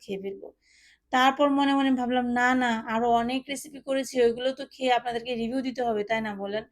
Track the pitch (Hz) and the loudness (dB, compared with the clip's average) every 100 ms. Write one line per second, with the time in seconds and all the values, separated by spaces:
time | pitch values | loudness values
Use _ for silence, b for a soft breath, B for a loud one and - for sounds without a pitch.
0 | - 196 196 196 - - b b b b | -8 -8 -8 -10 -14 -20 b b b b
1 | _ 254 262 262 285 277 277 277 269 247 | _ 2 4 4 2 4 2 2 2 0
2 | 247 254 240 240 247 254 247 226 226 226 | 0 0 0 2 2 2 0 -2 -2 0
3 | 240 233 233 262 269 269 302 277 277 269 | 2 2 2 -4 -6 -10 -10 -12 -4 -2
4 | 254 262 233 233 254 262 277 - 262 240 | 0 2 2 2 -2 -4 -8 -2 2 2
5 | 240 233 240 233 233 262 254 247 233 214 | 0 -4 -4 -4 -2 -2 -4 -2 -2 -2
6 | 208 226 214 202 196 214 220 | -2 -2 -4 -6 -6 -6 -8